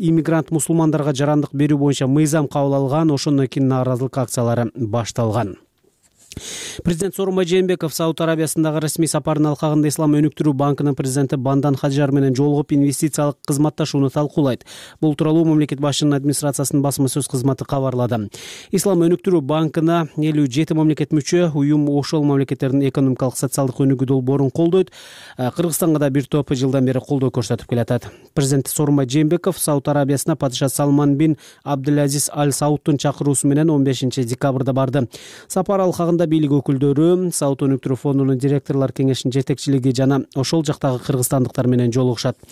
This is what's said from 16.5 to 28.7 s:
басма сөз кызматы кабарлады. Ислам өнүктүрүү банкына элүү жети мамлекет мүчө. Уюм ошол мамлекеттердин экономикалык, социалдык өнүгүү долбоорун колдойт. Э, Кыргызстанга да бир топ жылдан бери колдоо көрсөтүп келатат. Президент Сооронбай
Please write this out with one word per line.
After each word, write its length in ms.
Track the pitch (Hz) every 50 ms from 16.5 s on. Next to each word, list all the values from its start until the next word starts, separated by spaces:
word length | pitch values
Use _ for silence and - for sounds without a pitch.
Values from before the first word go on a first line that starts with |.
| 131 - 139 - - 143
басма 240 | 139 143 131 - 139
сөз 220 | 127 - 147 127 -
кызматы 340 | - 127 120 139 131 - 120
кабарлады. 680 | - 147 139 135 131 123 123 123 110 120 110 104 98 - - - - - - - -
Ислам 320 | - 185 - 202 190 170 165
өнүктүрүү 340 | 170 175 - - 196 175 165 135
банкына 640 | 131 151 160 160 151 - 170 156 165 170 170 160 143 -
элүү 320 | 156 151 156 151 151 147 131
жети 240 | 117 143 160 - 165
мамлекет 400 | 156 156 156 151 - 151 - 156
мүчө. 380 | 151 - - 175 175 175 165 143
Уюм 320 | 147 139 147 151 151 147 143 143
ошол 320 | 143 131 - 170 156 147
мамлекеттердин 560 | 143 139 139 135 - 135 - 139 131 127 139 139 131
экономикалык, 500 | - 143 135 131 127 - 139 127 - -
социалдык 400 | - 135 - 147 139 127 - - 139
өнүгүү 240 | 135 135 123 135 123
долбоорун 400 | 139 135 127 127 139 139 139 131
колдойт. 400 | - - 170 170 175 190 180 - - - - - - - - - - -
Э, 140 | 127 123 -
Кыргызстанга 460 | - 170 170 143 - 185 165 156 147
да 100 | 147 139
бир 160 | 131 143 127
топ 240 | - - 147 135 -
жылдан 340 | 147 123 135 135 127 135 127
бери 140 | 131 127 127
колдоо 320 | - - 147 135 135 127
көрсөтүп 400 | - 131 113 - 120 - - -
келатат. 400 | 123 117 113 - 127 120 - - - - - - -
Президент 320 | 160 139 131 147 127 117
Сооронбай 400 | -